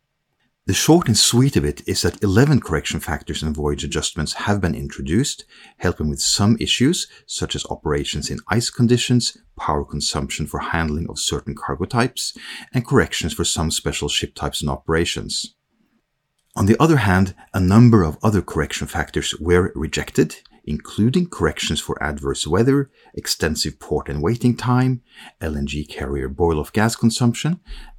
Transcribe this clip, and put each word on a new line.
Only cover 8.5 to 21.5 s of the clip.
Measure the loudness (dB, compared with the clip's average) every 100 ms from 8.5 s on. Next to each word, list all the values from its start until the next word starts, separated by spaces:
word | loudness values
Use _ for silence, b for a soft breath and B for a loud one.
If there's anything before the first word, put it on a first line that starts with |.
| -2 -2
conditions, | 0 2 2 2 0 0 -6 _ -8
power | -4 -4
consumption | -4 -6 -4 -4 -6 -6 -6
for | -8
handling | -4 -4 -2 -4 -6
of | -6
certain | -4 -4 -6 -8
cargo | -8 -6 -4
types, | -2 -2 -4 -10 B B B B
and | -6 2
corrections | 2 2 -2 -4
for | -2
some | -2 0 -2
special | -2 -4 -4 -4
ship | -2 -4
types | -6 -6 -4
and | -4
operations. | -4 -2 0 0 -4 -6 -8 -10 _ _ _ _ _ _ _ _ _ _
On | 0 2
the | 6
other | 6 4
hand, | 4 4 2 B B
a | 0
number | 6 8 10 8
of | 4 0
other | 0 0
correction | 0 -2 -4 -4 -6
factors | -4 -4 -4 -4 -4
were | 2 4 4
rejected, | -2 -6 -6 -2 0 0 -2 b b -8
including | -8 -6 0 2 2 -2
corrections | -2 -2